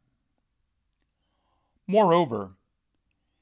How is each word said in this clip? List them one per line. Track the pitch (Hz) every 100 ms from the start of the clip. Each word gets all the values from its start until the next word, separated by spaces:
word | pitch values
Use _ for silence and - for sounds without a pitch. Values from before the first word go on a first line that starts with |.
| _ _ _ _ _ _ _ _ _ _ _ _ _ _ _ _ _ _ -
Moreover, | 202 190 165 156 107 95 - _ _ _ _ _ _ _ _